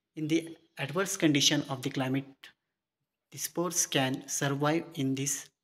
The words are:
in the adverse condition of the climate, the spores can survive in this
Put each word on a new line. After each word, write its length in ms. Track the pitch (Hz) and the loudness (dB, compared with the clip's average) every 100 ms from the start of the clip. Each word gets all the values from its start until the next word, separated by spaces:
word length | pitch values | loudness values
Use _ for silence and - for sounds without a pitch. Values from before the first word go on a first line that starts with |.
| _ 156 | _ -8
in 120 | 151 | 0
the 280 | 165 - - _ - | 0 -2 -12 _ -8
adverse 400 | 135 165 196 - | -4 -2 -2 2
condition 480 | 156 143 - 147 139 | 4 6 4 4 0
of 140 | 127 | -4
the 80 | 135 | -4
climate, 360 | 139 131 135 139 - - _ _ _ _ _ _ _ _ | -2 0 0 -4 -12 -20 _ _ _ _ _ _ _ _
the 80 | 147 | -12
spores 480 | - - 175 180 - | -6 -2 -2 0 2
can 400 | 151 131 135 - | 2 2 0 -4
survive 560 | - 143 139 147 165 165 | -2 0 0 2 0 -2
in 220 | - 135 131 | -4 -2 -2
this 340 | 139 - - _ | -2 -4 -8 _